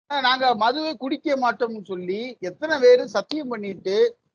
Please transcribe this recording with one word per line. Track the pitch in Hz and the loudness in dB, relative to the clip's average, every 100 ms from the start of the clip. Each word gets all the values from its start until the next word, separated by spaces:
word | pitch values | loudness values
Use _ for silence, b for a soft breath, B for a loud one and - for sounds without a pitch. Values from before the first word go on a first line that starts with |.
| - | -6
நாங்க | 285 247 262 262 | 0 0 2 2
மதுவை | 226 226 294 311 269 | 2 0 0 -4 -6
குடிக்க | 269 302 311 269 | -6 -4 -2 0
மாட்டோம்னு" | 247 - 233 220 | 0 -2 -4 -6
சொல்லி | 185 185 180 202 254 226 | -10 -10 -6 -6 -6 -10
எத்தனை | 180 - 311 294 | -12 -8 -4 4
பேரு | 247 247 277 | 6 6 4
சத்தியம் | 208 196 311 254 | -4 -4 -8 -6
பண்ணிட்டு | 226 202 175 190 208 233 - _ | -8 -8 -8 -4 0 0 0 _